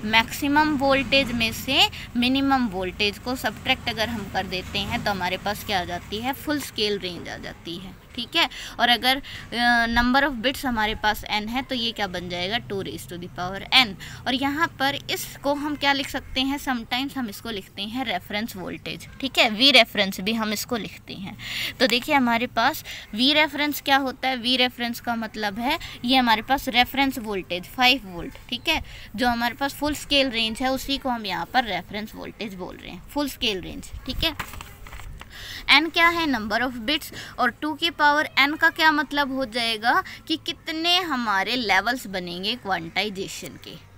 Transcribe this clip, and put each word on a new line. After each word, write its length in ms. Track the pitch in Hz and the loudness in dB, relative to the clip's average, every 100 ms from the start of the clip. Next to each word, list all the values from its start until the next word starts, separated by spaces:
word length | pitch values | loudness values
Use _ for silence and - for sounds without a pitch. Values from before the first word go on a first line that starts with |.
| 214 | 4
मैक्सिमम 680 | 226 226 - 285 285 311 294 | 4 4 -2 2 4 4 4
वोल्टेज 540 | 277 269 262 269 277 | 4 4 4 4 4
में 180 | 240 226 | 0 0
से 360 | 220 - 285 415 - - 240 | -2 0 4 4 2 -6 0
मिनिमम 500 | 240 269 277 269 240 | 2 4 4 4 2
वोल्टेज 480 | 180 185 180 208 202 | -2 -4 0 -2 0
को 180 | - 262 | -6 -2
subtract 520 | 247 220 - 262 - | -2 -4 -2 0 0
अगर 200 | 226 214 | -2 -2
हम 200 | 233 190 | -2 -4
कर 140 | - 196 | -4 -2
देते 320 | 185 180 202 | -6 -4 -4
हैं 240 | 202 233 | -2 -2
तो 80 | 220 | 0
हमारे 260 | 196 180 185 | 0 0 -2
पास 260 | 202 208 - | -2 -4 -2
क्या 160 | 196 | -2
आ 20 | 170 | -2
जाती 320 | 175 - 202 | -6 -6 -6
है, 160 | 240 269 | -4 -4
फुल 240 | - 294 | -2 -2
स्केल 360 | 262 - 208 202 | -2 -2 0 0
रेंज 300 | 180 170 - | -4 -8 -10
आ 80 | 110 | -10
जाती 400 | - - 170 170 | -10 -12 -10 -10
है। 240 | 190 - - - | -12 -16 -14 -10
ठीक 200 | 240 330 | -4 0
है। 140 | 302 - - - | 0 -2 -12 0
और 100 | 233 | 4
अगर, 280 | 240 247 269 | 4 4 2
अ, 680 | - - - 233 240 240 233 | -2 -14 -8 0 4 4 4
number 360 | 233 240 262 285 | 4 6 6 4
of 180 | 247 233 | 2 -2
bits 200 | 277 277 | 0 -2
हमारे 300 | 233 214 214 | 0 0 2
पास 280 | 214 214 | 0 0
n 260 | - 214 208 | -2 -4 -2
है, 120 | 240 | -4
तो 140 | 262 254 | -2 -2
ये 160 | 226 | -2
क्या 160 | 214 202 | -2 -4
बन 220 | 180 175 | -4 -6
जाएगा, 280 | 175 180 233 | -4 -2 -2
two 260 | - 202 | -2 -6
raise 200 | 170 165 | -4 -8
to 100 | - | -10
the 160 | 175 180 - | -10 -10 -6
power 220 | 180 196 202 | -6 -6 4
n। 200 | 262 240 185 - - - | 4 4 0 -12 -8 -2
और 60 | |
यहाँ 340 | 254 269 285 330 | 0 0 0 -2
पर 280 | - 269 285 - | 0 -2 -2 -4
इसको 420 | 359 - - 277 | -6 -6 -6 -2
हम 220 | 285 294 294 | -2 -2 0
क्या 180 | 277 | 0
लिख 160 | 277 262 | 0 0
सकते 320 | 269 - 262 | -6 -6 -2
हैं, 180 | 269 277 | -2 -2
sometimes 580 | 285 247 220 247 277 269 | -2 -4 -2 -4 -4 -4
हम 120 | 233 | -6
इसको 200 | 196 233 | -8 -8
लिखते 320 | 214 196 208 | -8 -10 -10
हैं 240 | 202 233 262 | -8 -6 -4
reference 500 | 185 - 208 233 185 | -4 -4 -6 -4 -6
voltage, 520 | 170 170 - 160 - - | -8 -8 -10 -10 -12 -8
ठीक 160 | 269 - | -4 2
है, 220 | 277 208 | 2 6
V 140 | 269 | 8
reference 460 | 254 226 208 190 196 | 8 6 4 0 0
भी 140 | 190 | -2
हम 200 | 226 214 | -2 -2
इसको 240 | 208 - 240 | -2 -4 -4
लिखते 360 | 190 - - | -6 -12 -14
हैं। 240 | 170 190 - - - - - | -12 -12 -10 -8 -6 -6 0
तो 80 | 247 | 2
देखिए 280 | 240 240 285 | 2 4 2
हमारे 320 | 247 233 247 | 4 2 0
पास 360 | - 240 320 - - - 208 | 2 2 0 -10 -14 -10 2
V 180 | 254 | 4
reference 480 | 302 302 294 294 277 | 6 4 2 -2 -2
क्या 160 | - 269 | 4 4
होता 300 | 269 247 262 | 4 -2 -2
है, 160 | 262 | 0
V 140 | 226 254 | 0 2
reference 420 | 247 247 240 233 | 2 0 -6 -4
का 160 | - 233 | -4 -4
मतलब 440 | 220 214 208 202 | -4 -4 -4 -2
है 200 | 240 330 - - 240 | -2 -2 -4 -6 4
ये 120 | 262 | 6
हमारे 240 | 240 220 | 6 4
पास 280 | - 269 - | 4 0 4
reference 500 | 233 247 254 269 262 | 4 4 4 0 0
voltage 440 | 220 202 175 180 | -4 -4 -4 -6
five 380 | 175 - 254 262 202 | -6 4 6 6 0
volt, 280 | 175 165 - - | -10 -10 -12 -10
ठीक 180 | 240 - | -6 0
है, 160 | 320 - - - 202 | -2 -2 -12 -10 0
जो 120 | 247 | 2
हमारे 260 | 233 240 | 4 0
पास 200 | - 277 | 0 -4
full 200 | - 294 | 0 -2
scale 360 | 285 - 285 269 | -2 2 4 4
range 320 | 226 226 220 | 2 0 0
है 100 | 262 | 0
उसी 260 | 262 - 277 | 0 0 -2
को 120 | 269 | -2
हम 160 | 233 214 | -4 -2
यहाँ 200 | 175 170 | -4 0
पर 180 | 254 | 0
reference 480 | 240 180 175 202 214 - | 2 -2 -4 -8 -8 -10
voltage 380 | 147 - 208 | -12 -8 -10
बोल 220 | 190 180 50 | -8 -10 -10
रहे 160 | - | -14
हैं, 120 | - - | -14 -6
full 200 | 285 294 | -2 -2
scale 320 | - 247 190 | -2 -2 -2
range, 300 | 165 147 - - - | -6 -10 -12 -12 -8
ठीक 180 | 247 | -2
है। 500 | 320 294 - - - - - - - - - - - - - | -2 -2 -10 -10 -14 -16 -16 -14 -12 -14 -16 -16 -12 -10 4
एन 200 | 262 320 | 4 6
क्या 180 | 339 339 | 4 4
है? 200 | 339 320 | 4 0
number 320 | 247 214 220 | 0 0 0
of 160 | 254 247 | 0 -4
bits। 320 | 220 302 - - - - | -2 -2 -2 -14 -14 0
और 120 | 240 | 0
टू 220 | 220 302 | 0 -6
की 160 | 294 339 | -2 -4
power 400 | - 294 294 311 - | 4 4 6 2 2
N 160 | 277 302 | 2 4
का 140 | 330 | 2
क्या 220 | 330 320 | 6 4
मतलब 400 | 302 302 285 285 | 4 0 0 0
हो 140 | 262 269 | 0 -4
जाएगा 580 | 233 226 220 233 247 247 - - | -2 -2 0 2 2 0 -12 -4
कि 100 | 320 - | -4 -4
कितने 520 | 320 - 320 339 349 | -8 -6 -2 2 2
हमारे 560 | 359 262 233 196 196 247 | 2 -2 0 0 2 0
levels 520 | 220 185 202 254 220 | 4 4 4 -2 -4
बनेंगे 480 | 190 180 175 196 240 | -6 -6 -6 -4 -6
quantization 1040 | 202 185 165 180 208 190 156 - 170 151 | -2 -4 -2 -4 -4 -4 -8 -8 -12 -14
के। 300 | - - - | -16 -18 -20